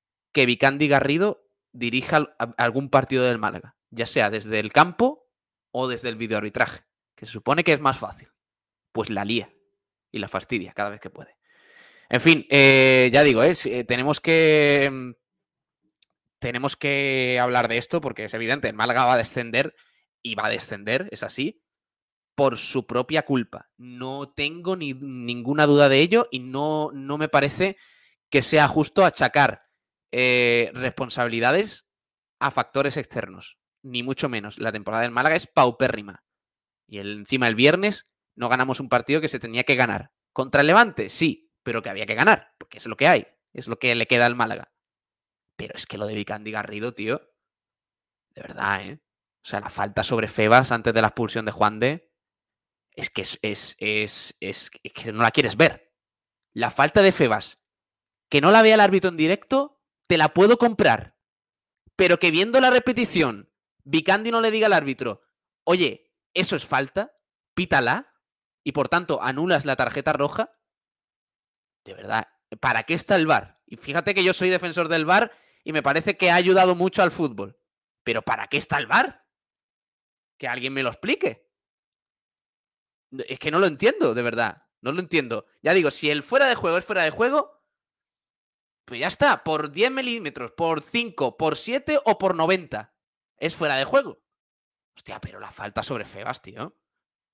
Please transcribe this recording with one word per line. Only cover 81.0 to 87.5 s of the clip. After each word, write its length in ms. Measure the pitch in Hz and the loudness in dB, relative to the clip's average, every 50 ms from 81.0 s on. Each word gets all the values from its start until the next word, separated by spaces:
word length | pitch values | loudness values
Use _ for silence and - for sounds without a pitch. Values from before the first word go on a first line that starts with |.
| - 202 294 392 - - - _ _ _ _ _ _ _ _ _ _ _ _ _ _ _ _ _ _ _ _ _ _ _ _ _ _ _ _ _ _ _ _ _ _ _ - 135 123 - | -6 -4 -4 -2 -2 -6 -6 _ _ _ _ _ _ _ _ _ _ _ _ _ _ _ _ _ _ _ _ _ _ _ _ _ _ _ _ _ _ _ _ _ _ _ -14 -14 -12 -12
Es 100 | 127 - | -12 -10
que 140 | - 156 | -6 -2
no 80 | 151 175 | 0 2
lo 80 | 196 185 | 2 2
entiendo, 460 | 151 131 - 226 311 440 339 139 110 | 0 0 0 0 0 2 0 0 0
de 80 | 120 | 0
verdad. 420 | 120 120 113 113 117 107 90 _ _ _ _ _ | -2 -4 -2 -2 -2 -4 -4 _ _ _ _ _
No 120 | - 123 147 | -8 -8 -6
lo 80 | 180 | -6
entiendo. 440 | 185 160 - 160 135 120 113 107 - _ _ _ | -6 -2 -2 -2 -2 -2 -6 -8 -10 _ _ _
Ya 120 | - 147 175 | 0 2 2
digo, 180 | 190 165 143 | 4 2 2
si 180 | - - - 147 | 0 -2 -2 -2
el 140 | 147 147 139 | -2 -2 -4
fuera 240 | - 240 269 277 262 | -2 0 2 2 2
de 80 | 240 | 0
juego 220 | - - 175 165 180 | 0 0 -2 -2 -2
es 80 | 180 | -2
fuera 180 | - 214 190 170 | -4 -4 -2 -2
de 80 | 156 | -2
juego, 500 | 147 - 226 247 269 302 - - | 0 0 -2 0 0 -2 -2 -4